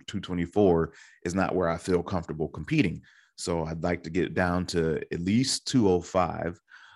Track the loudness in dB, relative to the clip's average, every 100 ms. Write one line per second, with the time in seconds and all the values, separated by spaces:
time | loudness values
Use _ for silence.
0 | -4 -10 -6 -4 -2 4 6 6 2 -6
1 | -20 _ -4 0 0 2 0 -2 0 0
2 | 0 -4 -6 -6 -6 -6 -2 0 0 -2
3 | -12 _ _ -12 -4 -2 -2 -4 -2 -4
4 | -2 -2 -2 0 0 0 0 0 0 -2
5 | -4 -4 0 2 2 -2 0 2 4 2
6 | 2 0 0 -2 -6 -8 _ -20 -20